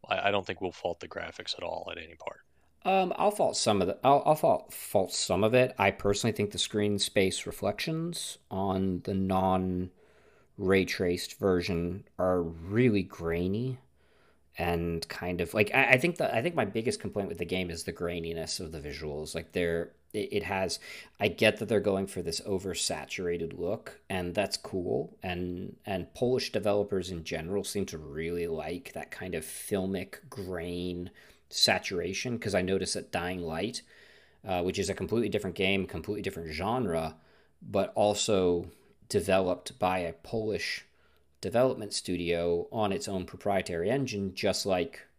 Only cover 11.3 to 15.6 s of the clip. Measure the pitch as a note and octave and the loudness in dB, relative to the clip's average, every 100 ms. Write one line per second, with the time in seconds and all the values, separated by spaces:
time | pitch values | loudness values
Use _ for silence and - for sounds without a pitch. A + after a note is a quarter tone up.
11.3 | - G2+ F2+ F2 E2+ F2 F#2+ - - F#2 | 0 2 2 2 0 0 -4 -12 -2 2
12.3 | F2+ E2 E2 E2+ G#2+ B2+ G2+ F2 - E2 | 2 0 -6 -2 4 4 4 -2 -4 -2
13.3 | E2+ F2+ G#2 B2+ B2+ _ _ _ _ _ | 0 0 0 -4 -6 _ _ _ _ _
14.3 | _ _ - F2 E2+ E2+ E2 - - F2+ | _ _ -4 -2 0 0 -4 -6 -8 -4
15.3 | F2+ E2+ G#2+ | -2 -2 2